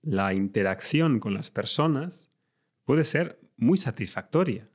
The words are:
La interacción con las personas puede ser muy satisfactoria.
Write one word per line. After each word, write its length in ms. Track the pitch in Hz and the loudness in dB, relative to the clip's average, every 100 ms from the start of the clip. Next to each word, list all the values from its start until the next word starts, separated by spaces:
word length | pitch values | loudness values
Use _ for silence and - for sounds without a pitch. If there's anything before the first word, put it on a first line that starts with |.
La 320 | 156 98 98 | -2 0 0
interacción 840 | 98 98 107 95 95 - 151 160 120 | 0 0 0 0 -2 -2 2 2 2
con 140 | 107 | 0
las 160 | 98 - | -4 -6
personas 800 | - - - 160 139 170 - _ _ _ _ _ _ | -6 -4 0 0 0 -4 -14 _ _ _ _ _ _
puede 200 | - 147 | 0 2
ser 360 | 151 151 170 - _ - | 2 0 -2 -8 _ 0
muy 200 | 117 185 | 2 4
satisfactoria. 920 | 135 - 90 - - 156 180 98 - | 0 -6 -6 -8 -2 0 0 -2 -10